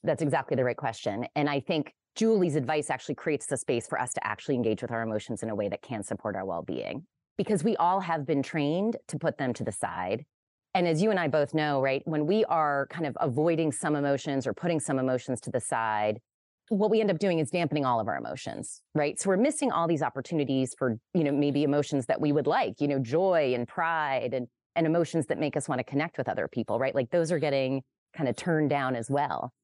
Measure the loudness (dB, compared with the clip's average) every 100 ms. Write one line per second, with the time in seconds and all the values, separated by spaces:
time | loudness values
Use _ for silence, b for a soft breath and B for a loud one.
0 | 0 0 2 0 0 0 0 0 -4 -4
1 | -4 -4 -4 -2 0 0 0 -2 -2 _
2 | _ 0 2 4 4 2 0 0 2 -2
3 | 0 -4 0 0 0 -4 2 0 0 -2
4 | 0 -2 -4 -6 0 2 2 2 -2 -2
5 | 0 -2 -4 -6 -4 -2 -2 -4 -6 -8
6 | -6 -6 -4 -4 -4 -4 -4 -6 -6 -8
7 | -12 _ _ -6 0 2 2 2 2 2
8 | 0 -4 0 0 0 0 0 2 0 -4
9 | -6 -4 -2 -2 -4 -2 -4 -4 -6 -4
10 | -4 -4 -6 _ _ _ _ 0 2 2
11 | 2 2 2 2 2 2 2 2 2 0
12 | -2 -2 2 2 2 2 2 0 -2 -4
13 | -6 -2 -2 2 2 2 0 0 -2 0
14 | 2 0 0 -2 -2 -4 -2 -2 0 0
15 | 0 -2 -2 -6 -4 -4 -2 -2 0 0
16 | 0 -2 _ _ _ _ _ 0 2 2
17 | 2 2 2 2 0 0 0 0 2 2
18 | 0 -4 -6 -8 -8 -10 -10 -14 _ 0
19 | 0 0 0 4 2 2 0 0 2 2
20 | 0 -4 -4 -2 2 2 0 0 -2 -2
21 | _ 0 2 2 2 2 2 2 0 -2
22 | 0 0 2 2 2 2 0 0 0 0
23 | 0 2 4 4 4 2 -2 -2 0 0
24 | 0 0 -2 -4 -6 _ _ 0 2 2
25 | 2 0 -2 0 0 -2 -2 -4 -2 -2
26 | -2 -4 -4 -2 -2 -4 -2 0 0 0
27 | 0 2 2 0 2 2 0 -2 -4 _
28 | _ -4 -2 -2 0 2 2 2 0 -2
29 | -2 -2 0 -4 -6 _